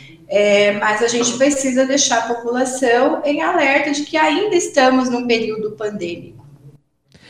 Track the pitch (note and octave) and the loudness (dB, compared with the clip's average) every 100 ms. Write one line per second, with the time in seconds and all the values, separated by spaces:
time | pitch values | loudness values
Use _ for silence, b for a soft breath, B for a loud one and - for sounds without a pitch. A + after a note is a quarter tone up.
0 | B D#3+ - G3+ G#3 G3+ G#3 G#3 G#3+ G#3+ | B -20 -4 0 4 4 4 2 -2 0
1 | A#3 A#3+ A#3+ - C#4 C#4 C4+ B3 C4 C#4 | 0 0 -2 2 0 2 0 0 2 2
2 | - A#3 A#3+ A#3 A#3 B3 C4 - A#3 A#3+ | 2 0 -2 -4 -4 -2 -2 -2 2 2
3 | C#4+ D#4+ C#4+ D4+ E4 F4+ C#4 C#4+ D4 C#4+ | 2 0 -2 -2 0 0 2 2 0 -4
4 | - D#4 D#4 D#4 G#4+ F4 - C#4+ C4 C4 | -2 0 2 0 0 0 0 2 4 2
5 | B3 A#3+ B3 A3+ G#3+ G#3+ G#3+ - G#3+ G3+ | 0 -2 0 -2 -2 -6 -8 -6 -8 -6
6 | E3+ F3 - - - - - - _ _ | -8 -10 -14 -20 -20 -20 -20 -20 _ _
7 | _ b b | _ b b